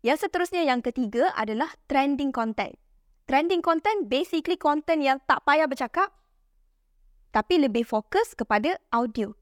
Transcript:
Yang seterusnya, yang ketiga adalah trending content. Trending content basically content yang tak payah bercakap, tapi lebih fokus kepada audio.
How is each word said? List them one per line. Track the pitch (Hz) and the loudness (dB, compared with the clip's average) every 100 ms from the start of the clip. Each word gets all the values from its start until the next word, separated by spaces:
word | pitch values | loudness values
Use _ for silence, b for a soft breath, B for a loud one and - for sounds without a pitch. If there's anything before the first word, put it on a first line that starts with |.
| 226 | 2
Yang | 302 392 | 0 0
seterusnya, | 349 349 359 | -2 -2 0
yang | 311 247 | 0 0
ketiga | 240 240 233 233 339 | -2 -4 -4 0 0
adalah | - 220 220 320 - _ | 0 -4 -2 -4 -6 _
trending | 277 277 277 277 | 0 2 0 -2
content. | 254 226 220 202 - _ _ _ _ | -2 -4 -4 -6 -8 _ _ _ _
Trending | - 262 330 349 | 0 0 2 0
content | 339 330 403 427 240 | 2 0 0 -2 0
basically | 247 349 330 320 359 | -2 0 -2 -2 0
content | 302 302 302 320 | 0 0 0 0
yang | 277 269 | 2 0
tak | - - - | 0 0 4
payah | 302 | 4
bercakap, | 311 262 240 - 403 _ _ _ _ _ _ _ _ _ _ _ _ | 2 -2 -4 -2 -2 _ _ _ _ _ _ _ _ _ _ _ _
tapi | - - 359 | -4 2 2
lebih | 277 220 | 2 0
fokus | 233 214 - 381 466 - | -2 -2 0 -2 -2 -4
kepada | - 208 262 370 _ | -2 0 0 -4 _
audio. | 233 240 220 208 220 | -2 -2 -4 -8 -8